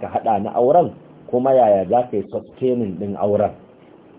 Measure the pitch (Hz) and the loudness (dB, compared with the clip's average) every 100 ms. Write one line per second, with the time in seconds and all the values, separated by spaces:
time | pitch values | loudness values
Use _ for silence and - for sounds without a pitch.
0 | 95 - 113 101 107 - 123 165 135 - | -4 -6 -2 -2 -2 0 4 4 2 -4
1 | - - - 123 131 131 113 101 90 120 | -20 -20 -6 -2 2 4 4 4 2 0
2 | 123 104 95 110 - - 131 120 107 85 | 0 -4 -6 -10 -12 -6 -2 -2 -4 -6
3 | 101 87 101 104 98 - - - - - | -8 -4 0 0 0 -4 -20 -20 -20 -20
4 | - | -20